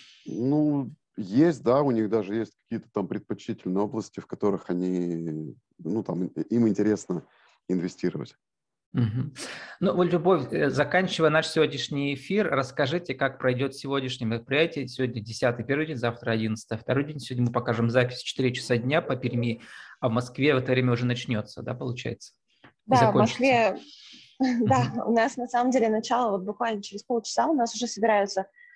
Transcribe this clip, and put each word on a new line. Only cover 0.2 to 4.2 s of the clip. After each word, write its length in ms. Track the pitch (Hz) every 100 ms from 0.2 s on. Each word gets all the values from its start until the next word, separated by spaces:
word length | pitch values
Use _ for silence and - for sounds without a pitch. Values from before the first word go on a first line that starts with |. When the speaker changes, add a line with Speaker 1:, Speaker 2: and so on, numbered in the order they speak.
| -
Speaker 1:
Ну, 680 | 90 127 151 151 143 127 - _ -
есть, 480 | 95 113 170 135
да, 180 | 113 135
у 80 | 143
них 180 | 113 107
даже 260 | 110 95 110
есть 180 | 104 _
какие-то 320 | _ 113 -
там 160 | 104 92
предпочтительные 760 | 101 - 101 - 113 92 95
области, 360 | 104 110 98
в 80 | -